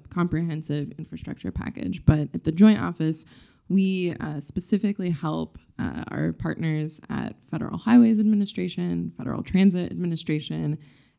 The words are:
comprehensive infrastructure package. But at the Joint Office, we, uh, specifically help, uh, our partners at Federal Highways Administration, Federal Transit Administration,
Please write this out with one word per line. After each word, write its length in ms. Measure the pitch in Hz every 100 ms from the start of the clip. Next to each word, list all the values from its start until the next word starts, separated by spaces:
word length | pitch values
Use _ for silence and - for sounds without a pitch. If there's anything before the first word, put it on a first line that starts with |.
| -
comprehensive 800 | 175 175 156 170 156 151 147 143 -
infrastructure 520 | 156 160 - - -
package. 540 | - - - - - -
But 240 | 151 147 -
at 80 |
the 80 | 160
Joint 280 | 160 214 208
Office, 460 | - 170 160 160 - - - _ -
we, 480 | 185 190 185 175 -
uh, 200 | 151 147
specifically 680 | - - - 202 202 202 180
help, 480 | 151 160 160 160 - - -
uh, 240 | 87 - -
our 240 | - 156
partners 680 | 160 165 - 160 156 156 - -
at 260 | 139 113 - _
Federal 300 | 156 - 170
Highways 400 | 220 240 233 214
Administration, 920 | 214 208 202 - 180 180 175 170 175 -
Federal 240 | - -
Transit 500 | - 185 190 180 175
Administration, 880 | 170 175 165 - 151 147 160 151 151 - - _